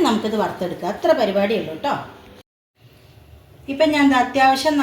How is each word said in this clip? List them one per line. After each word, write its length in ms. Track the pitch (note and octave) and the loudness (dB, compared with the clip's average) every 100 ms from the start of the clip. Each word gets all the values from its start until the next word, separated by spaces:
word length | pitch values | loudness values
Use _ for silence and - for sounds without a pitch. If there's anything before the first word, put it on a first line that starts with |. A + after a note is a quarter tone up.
| D4 | 0
നമുക്കിത് 280 | G#3+ A3 G#3+ | 0 -2 -2
വറുത്തെടുക്കാം, 480 | F#3+ - F3+ D#3 F3+ G3+ | -4 -4 -8 -6 -8 -4
അത്ര 180 | E4+ D#4+ | 0 2
പരിപാടിയേ 400 | G#3 F#3+ G3+ A3 | 2 0 0 -2
ഉള്ളൂ 140 | D#3 D#3+ | -4 -8
കേട്ടോ. 180 | C#4 G#3 - - - - _ _ _ _ _ _ _ - - - _ - - | -6 -6 -8 -18 -20 -20 _ _ _ _ _ _ _ -20 -20 -20 _ -20 -12
ഇപ്പം 140 | C#4 D#4 D4+ | 0 0 4
ഞാൻ 80 | C#4 | 4
ഇത് 80 | C4 | 4
അത്യാവശ്യം 520 | A#3+ C4+ C4 C4+ D#4 D4 | 2 2 4 4 0 0